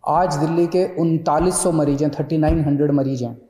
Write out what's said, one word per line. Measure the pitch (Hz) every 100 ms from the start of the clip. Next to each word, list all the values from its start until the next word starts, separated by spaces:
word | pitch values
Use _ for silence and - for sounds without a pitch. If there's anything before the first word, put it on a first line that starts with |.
| -
आज | 151 180
दिल्ली | 147 156 170 175
के | 180 180 -
उनतालीस | 165 160 165 151 175
सौ | 180 185
मरीज | 165 147 139
हैं, | 147 143
थर्टी | 143 160
नाइन | 156 165
हंड्रेड | 143 143 147
मरीज | 143 135 135
हैं। | 120 117 -